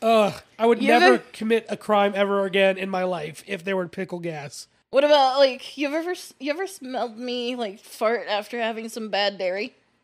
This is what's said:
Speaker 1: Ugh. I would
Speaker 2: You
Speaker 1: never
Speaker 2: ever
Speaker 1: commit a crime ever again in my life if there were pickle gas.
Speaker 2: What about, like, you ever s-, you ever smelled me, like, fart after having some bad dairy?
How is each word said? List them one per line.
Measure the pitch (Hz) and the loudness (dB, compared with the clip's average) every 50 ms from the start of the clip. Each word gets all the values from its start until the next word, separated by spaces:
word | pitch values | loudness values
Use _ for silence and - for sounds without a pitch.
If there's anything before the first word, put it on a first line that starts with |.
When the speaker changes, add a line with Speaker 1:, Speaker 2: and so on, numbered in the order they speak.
Speaker 1:
Ugh. | - 220 226 220 214 190 - - - _ _ - | 0 2 4 4 4 2 0 -4 -12 _ _ 0
I | 220 | 2
would | 233 233 220 | 2 2 4
Speaker 2:
You | 240 - | 4 4
Speaker 1:
never | 233 240 349 | 6 8 8
Speaker 2:
ever | 359 247 233 - - - | 8 6 4 2 -6 -12
Speaker 1:
commit | - 220 220 226 226 220 - | -8 -2 0 0 0 0 -4
a | 220 202 | -8 -8
crime | - - 214 202 202 202 202 | -2 0 2 4 4 2 2
ever | 196 202 196 202 202 196 | 0 0 0 2 0 0
again | 196 175 196 196 190 190 190 | 0 2 2 4 4 2 0
in | 190 196 | -4 -4
my | 190 185 185 | -4 -2 -2
life | 185 180 170 151 156 151 - - - | -2 -4 -4 -6 -10 -12 -14 -10 -10
if | 202 190 165 | -10 -8 -6
there | 190 196 | -4 -4
were | 190 180 170 | -4 -4 -6
pickle | - - 190 - - 175 | -8 -10 -10 -8 -8 -8
gas. | 170 170 160 151 143 143 - - - - _ _ _ _ | -8 -8 -10 -10 -12 -12 -14 -16 -20 -20 _ _ _ _
Speaker 2:
What | - 247 277 | 2 2 4
about, | 294 294 294 269 262 254 277 | 6 6 6 6 4 4 4
like, | 285 269 247 247 - - - - | 4 4 2 -2 -10 -16 -8 -6
you | 285 277 285 | -6 -4 -4
ever | 320 330 349 | -4 -4 -6
s-, | 359 349 - - - _ | -8 -10 -12 -16 -18 _
you | 262 285 | -8 -6
ever | 285 320 392 381 | -6 -4 -6 -8
smelled | - - 277 254 254 240 214 247 220 214 | -10 -14 -14 -10 -6 -6 -6 -6 -8 -10
me, | 247 247 240 247 240 233 254 | -8 -8 -6 -6 -6 -6 -6
like, | 247 240 208 190 226 | -6 -8 -8 -10 -12
fart | - - - - 240 214 233 220 180 156 | -18 -20 -8 -4 -2 0 0 -2 -2 -4
after | 202 202 208 - - 240 | -4 -4 -4 -6 -6 -6
having | 233 220 226 220 226 226 | -4 -4 -6 -6 -10 -10
some | - 247 220 220 | -10 -10 -8 -4
bad | 190 196 202 202 202 185 | -2 0 0 -2 -2 -2
dairy? | 190 180 180 196 214 254 - _ _ _ _ _ | -4 -4 -4 -4 -6 -8 -12 _ _ _ _ _